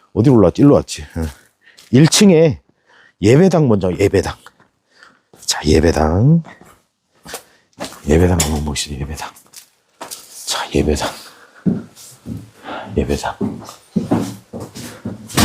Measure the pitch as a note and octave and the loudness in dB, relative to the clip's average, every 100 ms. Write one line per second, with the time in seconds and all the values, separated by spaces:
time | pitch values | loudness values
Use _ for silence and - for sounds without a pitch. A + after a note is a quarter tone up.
0 | _ F#2+ B2 A#2 F2+ - C#3+ D2+ - - | _ 0 4 6 4 4 4 4 2 -10
1 | D2+ - D2+ - _ _ _ _ _ B2 | -12 -8 -8 -10 _ _ _ _ _ 4
2 | D#3 - G3+ D#3+ E3 G2+ _ _ _ _ | 4 4 4 6 4 0 _ _ _ _
3 | _ - G2+ C3+ F#3+ F3 C#3 G#2 F#2 F2 | _ -2 2 4 4 4 2 0 0 0
4 | G2+ G2 - - - _ _ _ _ _ | 0 0 -2 -8 -18 _ _ _ _ _
5 | - _ _ _ - - D2+ D2+ D#2+ D2 | -20 _ _ _ -10 -6 0 2 2 0
6 | D#2 F2 C3 E3 - - - _ _ _ | 0 0 2 2 -2 -14 -20 _ _ _
7 | _ _ - - - _ _ - - - | _ _ -18 -18 -18 _ _ -16 -16 -10
8 | D2 D#2 F2+ F2 D2+ D2+ D2 C#2+ - C2+ | -2 2 2 0 -2 -4 -6 -8 -8 -10
9 | C#2 D2+ - - _ - - _ _ - | -10 -10 -14 -18 _ -20 -20 _ _ -20
10 | - - - - - - - D2 D2 D2+ | -18 -18 -18 -16 -10 -10 -4 -2 -2 -2
11 | - - - - _ _ - - - - | -6 -12 -20 -20 _ _ -6 -6 -8 -20
12 | - - - - - _ - - - G#2+ | -20 -20 -18 -16 -18 _ -16 -16 -10 -6
13 | C2 C#2 - - - - - - _ - | -6 -6 -8 -8 -8 -10 -16 -20 _ -8
14 | - - - - _ A2 - - - - | -4 -4 -4 -12 _ -18 -16 -16 -18 -16
15 | - - - - | -14 -14 -10 -2